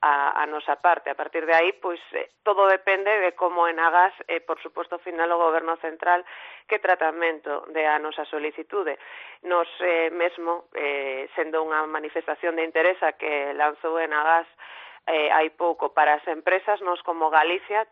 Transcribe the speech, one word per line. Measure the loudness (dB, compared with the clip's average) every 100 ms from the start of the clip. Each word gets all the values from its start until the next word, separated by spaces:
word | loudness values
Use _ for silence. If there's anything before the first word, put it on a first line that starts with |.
a, | 2 2 0 -2
a | -4
nosa | -6 -6 0
parte. | 2 2 -2
A |
partir | -6 -6 -6 2
de |
aí, | 4 4
pois, | 0 -8 -8 -8
eh, | -10 -10 _
todo | -2 4 6
depende | 4 2 0 2 2
de | 0
como | 0 -2 2 0
Enagas, | 2 4 6 4 2 -8
eh, | -8
por | -6 -10
suposto, | -8 -10 -8 -10
ao | -10
final | -4 0
o | 2
Goberno | 2 2 -2 -6
Central | -6 -4 2 2 0 -16 -18 -20 _
que | -2
tratamento | 2 2 2 0 -2 -2 -6 -8 -6
de | -2 0
a | 0
nosa | -2 -8 -8
solicitude. | -4 -6 -8 -8 -4 -4 -6 -12 -18 -18 -16 0
Nos, | 0 0 -2
eh, | 0 2 0
mesmo, | 0 -2 -2 -4 -4 -4
eh, | -6 -4 -4 -6 -8 -8 -6
sendo | -2 -2
unha | 0 -2 -2
manifestación | -6 -6 -8 -6 -4 -4 -2
de | -2
interesa | 2 2 2 -2
que | -2 -4 -4 -4
lanzou | 0 -2 0 -4 -2
Enagas | -2 0 4 2 2 _ -20 -20 -20 -14 -2
eh, | 0 2
hai | 2 2
pouco | _ -2 0 -2
para | 2 4 4
as | 0
empresas, | -4 0 0 0 -2
nós | -2 -4
como | -4 -2 2
Galicia | 4 4 0 -2 -2 -2